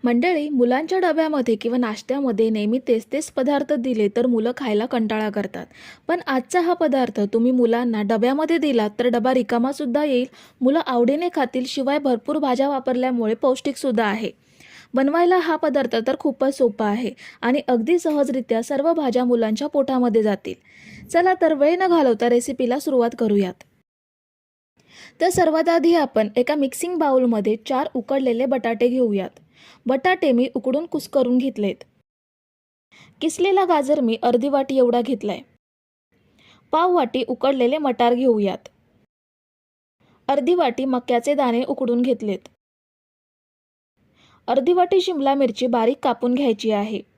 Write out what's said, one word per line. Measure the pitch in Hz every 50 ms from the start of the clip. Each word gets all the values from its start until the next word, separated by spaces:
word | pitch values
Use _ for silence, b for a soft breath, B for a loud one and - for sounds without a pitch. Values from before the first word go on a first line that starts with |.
| -
मंडळी, | 240 240 240 247 359 359 302 294 302
मुलांच्या | 294 254 240 240 247 269 311 320 370 381
डब्यामध्ये | 359 349 302 320 320 311 302 285 247 247 226
किंवा | 214 - 240 233 254
नाश्त्यामध्ये | 240 220 214 220 - - 262 277 285 254 226 196 226 226
नेहमी | 220 214 208 208 226 262 254 -
तेच | 240 226 226 _ -
तेच | 285 302 -
पदार्थ | _ - 254 262 285 277 285 - 302
दिले | 277 233 262 247 220 214 202
तर | 208 233 240
मुलं | 254 240 226 220 240 247
खायला | - 285 233 214 208 220
कंटाळा | - - 240 220 208 220 214 214 214
करतात. | 208 214 202 196 - 175 - - B B B B B B B -
पण | 330 349 -
आजचा | - 269 262 254 _ - 359
हा | 339 339 349
पदार्थ | 349 339 302 247 269 254 233 208 -
तुम्ही | 202 202 - 233 233 247 254
मुलांना | 247 240 226 233 233 247 240 226 208 208
डब्यामध्ये | 196 185 202 214 247 269 294 311 311 330 330
दिलात | 277 294 269 233 214 208 208 -
तर | 247
डबा | 247 233 240 214 254 262
रिकामासुद्धा | 254 240 - 240 233 240 262 285 - 294 247 233 294 302
येईल, | 302 269 247 247 262 B B B B B B
मुलं | 254 254 277 330 -
आवडीने | - 254 240 240 233 277 302 349 349 349
खातील, | 330 269 240 - 254 254
शिवाय | 262 - 285 262 262 277 302
भरपूर | 285 269 247 226 - - 294 311
भाज्या | 302 277 247 240 269 277
वापरल्यामुळे | 285 269 254 254 254 247 254 262 254 233 233 214 226
पौष्टिकसुद्धा | 226 - 269 254 254 - 285 262 - - 277 233 214 226
आहे. | 214 196 220 226 185 - B B B B B B B B B B B B
बनवायला | 254 269 277 294 330 349 349 370 370
हा | 330 320 320
पदार्थ | 311 - 302 254 285 269 240 - 233 226
तर | 262 269 269
खूपच | - 311 247 - 269 269 277 -
सोपा | 262 233 208 - 220
आहे | 208 202 226 254 - - B B B B B B
आणि | 233 254 294 - -
अगदी | 254 233 226 247 349 349
सहजरित्या | - 330 302 294 277 247 254 262 226 - 233 220 240
सर्व | - 285 269 277 330 330
भाज्या | 320 302 262 233 247 254
मुलांच्या | 247 240 233 226 220 220 214 277 294
पोटामध्ये | - 294 277 - 269 254 247 240 202 226 214
जातील. | 214 202 190 _ - - _ B B B B B B B B B B
चला | - 339 359 370 370
तर, | 370 339 320 311
वेळ | 277 285 302 349 359
न | 381
घालवता | 370 339 330 294 254 233 214 233 240
रेसिपीला | 240 240 240 - 262 - 254 233 240 285
सुरुवात | - 320 269 254 233 233 226 240
करूयात. | 233 220 208 202 196 180 180 _ - _ _ _ _ _ _ _ _ _ _ _ _ _ _ _ _ _ _ _ _ _ _ B B B B B B B B _
तर | 320 370
सर्वात | 359 381 349 320 311 320 320 339
आधी | 330 339 277 339 339
आपण | 339 294 - - 220 220 208 208
एका | 247 247 247 294
मिक्सिंग | 302 277 269 - - - 339 359
बाउलमध्ये | 330 320 285 262 262 254 240 226 214 196 214 214 220 _
चार | - 269 254 302 311 _
उकडलेले | 269 214 - 269 277 269 254 233 226 262
बटाटे | 262 269 254 214 233 233 208 240 247
घेऊयात. | 240 262 254 226 208 196 185 - _ - _ b b b b b b b b
बटाटे | 233 262 269 - 359 370 370 359 294 247
मी | 233 247 254 -
उकडून | 254 202 254 254 294 330
कुस्करून | 339 - 302 - - - 285 254 247 247 254
घेतलेत. | 247 269 202 - 208 196 180 _ - _ _ _ _ _ _ _ _ _ _ _ _ _ _ _ _ _ _ _ _ _ b b b b b _
किसलेला | - 330 - - 359 392 381 392 381
गाजर | 349 349 302 285 262 294 294
मी | 254 226 226 - -
अर्धी | 240 240 247 233 285
वाटी | 277 269 269 269 269
एवढा | 262 247 240 240 240
घेतलाय. | 233 247 269 208 - 208 180 - - _ _ _ _ _ _ _ _ _ _ _ _ _ _ _ _ _ _ b b b b b b _
पाव | - 311 349 370 359
वाटी | 349 277 233 - 262 254 -
उकडलेले | 254 240 - 269 277 262 247 240 269 311
मटार | 294 277 240 - 247 233 240
घेऊयात. | 247 262 262 233 214 202 190 180 - _ - _ _ _ _ _ _ _ _ _ _ _ _ _ _ _ _ _ _ _ _ _ _ _ _ _ _ b b b b b -
अर्धी | 277 277 254 254 359
वाटी | 359 330 247 233 - 262
मक्याचे | 269 254 247 247 - 247 233 233 277 294
दाणे | 277 277 247 233 233 254
उकडून | - 285 - 269 240 240 240 247
घेतलेत. | 262 254 208 220 208 196 185 _ - _ _ _ _ _ _ _ _ _ _ _ _ _ _ _ _ _ _ _ _ _ _ _ _ _ _ _ _ _ _ _ _ b b b b b b b
अर्धी | - 240 262 254 294 359
वाटी | 359 359 349 392 381
शिमला | 359 - 359 302 269 269 269
मिरची | 277 277 240 220 - 254
बारीक | 247 233 240 226 226 277 - -
कापून | 269 233 - - 240 247
घ्यायची | 262 285 254 220 208 - 220
आहे. | 214 202 202 214 220 202 202 _ _